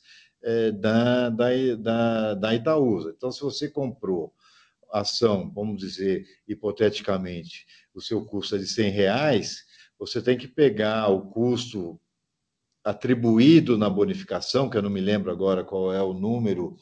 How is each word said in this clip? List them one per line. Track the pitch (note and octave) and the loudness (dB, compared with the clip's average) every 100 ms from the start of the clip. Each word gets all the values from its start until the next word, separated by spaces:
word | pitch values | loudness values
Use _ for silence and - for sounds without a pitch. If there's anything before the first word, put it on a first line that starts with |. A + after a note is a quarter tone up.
| _ - _ _ | _ -20 _ _
é, | A#2+ A#2 A2+ | -2 0 0
da, | G#2 A2 A2+ A#2+ B2 B2 | 0 2 2 4 2 0
da, | A2+ A#2+ B2+ C3 A2+ | 0 2 2 0 -2
da, | A2 A2+ A#2 A2+ A2 | -2 0 2 0 -2
da | G2 G#2+ | -2 0
Itaúsa. | A#2 B2 D#3 C3 F#2+ D#2+ | 0 2 2 2 0 -4
Então, | - B2+ | -8 -8
se | B2 | -6
você | C#3 - D3 | -8 -6 -6
comprou | D3 C3 - F#2+ F2+ D#2 _ _ _ _ _ - | -4 -6 -6 -4 -4 -4 _ _ _ _ _ -6
ação, | G#2 G2+ - A#2 G2 E2+ | -4 -4 0 2 0 -4
vamos | G2+ G#2+ G2 | -6 -6 -6
dizer, | F#2 - G2 F#2 F#2+ _ - | -8 -4 -2 -2 -4 _ -14
hipoteticamente, | G#2 G#2+ - G#2 G#2 - F#2+ F#2 F2 E2 - - - _ | -6 -4 2 0 0 -4 -4 -4 -8 -12 -18 -20 -20 _
o | F#2+ | -14
seu | - G#2 | -6 -6
custo | - G2+ - G2+ | -6 -8 -4 -6
é | |
de | F#2+ | -4
cem | - G#2 | -2 0
reais, | G2+ F#2+ A#2 D3+ A#2 D#2+ - - - _ - | 2 2 2 2 0 -2 -12 -18 -20 _ -16
você | G2+ A#2+ | -8 -2
tem | A#2+ B2 | 0 0
que | C3 | 0
pegar | - C#3+ G#2 G#2+ A2 G#2+ | 2 2 4 0 2 2
o | F#2+ - | 2 0
custo | A2 A#2+ A#2+ - G#2 E2+ E2+ _ _ _ _ _ _ _ _ | -2 0 0 -4 -8 -10 -12 _ _ _ _ _ _ _ _
atribuído | G#2 G2+ B2 A#2+ A#2 A2 C3+ E3 B2 A2 | -6 -2 0 2 4 6 8 8 6 2
na | G#2 | 2
bonificação, | F#2+ G2 F#2+ - F2+ - B2+ C3 | 2 0 -2 -6 -8 -2 -2 0
que | A#2 | 0
eu | |
não | G2+ | -2
me | G2 | -2
lembro | F#2+ G#2+ F#2 | 0 0 -2
agora | F2 F#2+ F#2 | -2 0 0
qual | F2+ F#2+ F#2+ | -2 -2 -2
é | F#2+ | 0
o | F#2+ | -2
número, | F#2 G#2 A#2+ A2 F2+ E2+ - | -2 -4 -2 -2 -2 -6 -10